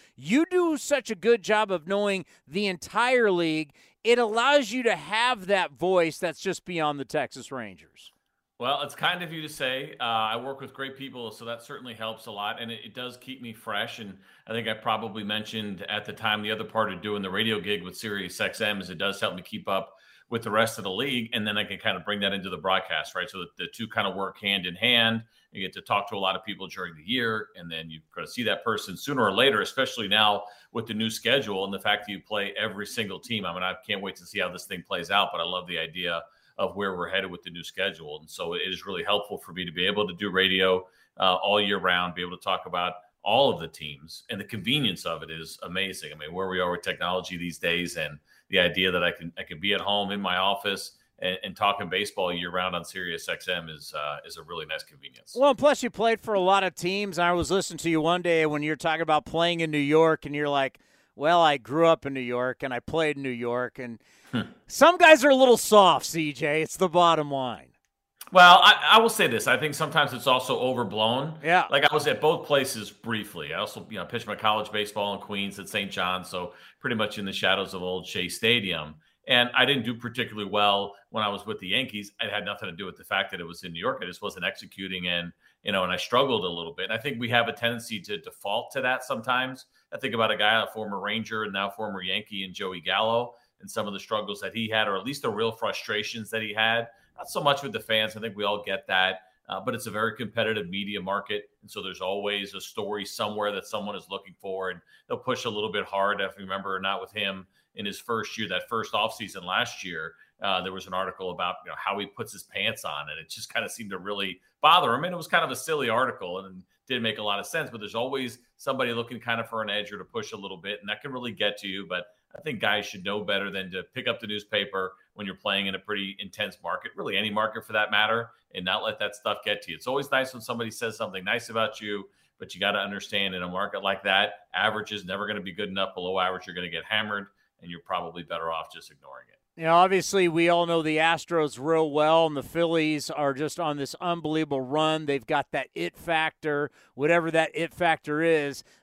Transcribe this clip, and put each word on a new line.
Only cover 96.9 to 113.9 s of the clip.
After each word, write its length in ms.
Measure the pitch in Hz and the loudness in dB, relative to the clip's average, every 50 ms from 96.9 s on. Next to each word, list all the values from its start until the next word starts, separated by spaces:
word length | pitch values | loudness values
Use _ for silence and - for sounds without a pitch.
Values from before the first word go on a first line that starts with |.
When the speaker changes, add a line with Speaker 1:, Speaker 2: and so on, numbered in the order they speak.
| - _ _ _ _ - | -8 _ _ _ _ -16
Speaker 2:
Not 120 | - - | -12 -8
so 120 | - 196 | -4 0
much 200 | 151 143 135 - | 4 4 4 2
with 120 | - 135 107 | 0 -6 -6
the 60 | 104 | -6
fans. 340 | - - 110 110 110 107 107 | -2 0 2 2 2 0 -2
I 60 | 107 | -6
think 160 | 107 113 98 101 | -8 -8 -6 -2
we 80 | 104 | -2
all 180 | 101 104 104 104 | -2 -2 -2 -4
get 240 | 98 98 95 - - | -4 -6 -6 -2 0
that. 360 | 95 92 92 92 - - - _ _ _ _ - | 2 2 2 2 0 -2 -8 _ _ _ _ -10
Uh, 100 | - 95 | -8 -6
but 160 | - 127 117 | -4 -4 -6
it's 120 | 113 - 110 | -6 -6 -6
a 40 | |
very 240 | 95 107 113 113 110 | -4 -2 -2 -2 -2
competitive 540 | - 120 95 - 117 110 110 110 107 101 87 | -4 -8 -6 -2 0 0 0 0 -2 -4 -6
media 320 | 95 98 104 101 104 101 | -6 -6 -6 -6 -6 -6
market, 480 | 90 95 98 101 98 - 104 104 - - _ _ | -4 -2 -4 -4 -2 -4 -6 -6 -6 -10 _ _
and 80 | - 104 | -20 -16
so 140 | - 107 95 | -12 -10 -10
there's 160 | 95 87 92 | -10 -8 -6
always 540 | 95 92 98 101 101 101 101 101 98 98 101 | -4 -4 -2 -2 -2 -2 -2 -4 -4 -6 -10
a 80 | 95 | -12
story 420 | - - - 113 104 101 104 104 98 | -14 -12 -8 -6 -6 -4 -4 -6 -6
somewhere 480 | 98 - - 110 104 104 104 104 104 | -6 -6 -4 -4 -4 -2 -2 -4 -2
that 140 | 101 95 - | -4 -4 -6
someone 320 | - - 104 98 104 101 92 | -6 -8 -6 -6 -6 -8 -10
is 80 | 87 - | -10 -8
looking 240 | 98 98 - 95 87 _ | -10 -10 -10 -12 -20 _
for, 300 | - 98 95 95 95 92 | -10 -8 -6 -6 -4 -6
and 100 | 90 85 _ _ _ - _ - | -6 -8 _ _ _ -16 _ -8
they'll 80 | 123 113 | -8 -6
push 260 | - 127 123 117 - | -4 -4 -4 -2 -4
a 60 | 120 | -4
little 240 | 104 104 107 107 92 | -4 -4 -4 -2 -2
bit 100 | 104 92 | -4 -4
hard. 380 | - 98 98 98 101 104 95 | -2 -2 0 2 2 2 0
If 160 | 98 95 - 104 | -2 -4 -6 -8
you 80 | 98 | -8
remember 280 | 92 95 98 95 98 95 | -6 -6 -6 -4 -4 -6
or 60 | 92 | -4
not 220 | 95 98 98 92 | -2 -2 -2 -4
with 100 | 92 - | -6 -8
him 340 | - 107 101 98 95 95 92 _ _ _ _ _ - | -4 -4 -2 -2 -4 -6 -10 _ _ _ _ _ -12
in 100 | - 101 | -10 -8
his 140 | 101 98 - | -8 -8 -8
first 380 | - - 117 110 104 - - 113 | -6 -4 -4 -4 -4 -4 -6 -6
year, 100 | 110 92 | -6 -4
that 220 | 92 90 - - | -4 -4 -4 -4
first 240 | 117 113 104 - - | -4 -4 -4 -2 0
offseason 500 | 104 107 110 - - 110 92 - 98 90 | 0 0 0 -2 -4 -10 -10 -10 -10 -6
last 400 | 90 92 110 127 - - - - | -2 0 0 0 -2 -4 -10 -10
year, 300 | 92 82 80 80 82 - _ - _ _ - | -10 -8 -8 -10 -10 -12 _ -20 _ _ -6
uh, 200 | - 101 95 92 | -2 -2 -2 -2
there 100 | 90 95 | -2 -4
was 160 | 95 95 90 95 | -8 -10 -10 -6
an 60 | 92 | -4
article 380 | 92 95 92 90 - 95 90 | -4 -4 -4 -6 -8 -8 -8
about, 240 | 87 82 90 90 92 - - | -6 -4 -4 -4 -4 -6 -10
you 60 | 87 | -12
know, 40 | 76 - | -10 -6
how 220 | - 98 101 104 | -4 -4 -4 -4
he 60 | 101 | -4
puts 260 | - - - - - | -8 -8 -12 -12 -12
his 120 | - 92 - | -12 -18 -16
pants 420 | _ - 101 101 110 - - - | _ -6 -4 -2 -2 -4 -4 -6
on, 240 | 85 76 73 73 73 | -8 -6 -8 -8 -10
and 100 | 76 80 | -12 -12
it 80 | 78 - | -12 -14
just 260 | - - 104 - - | -14 -14 -12 -8 -6
kinda 140 | 117 110 92 | -4 -4 -6
seemed 220 | - - 117 | -8 -10 -12
to 80 | 98 | -10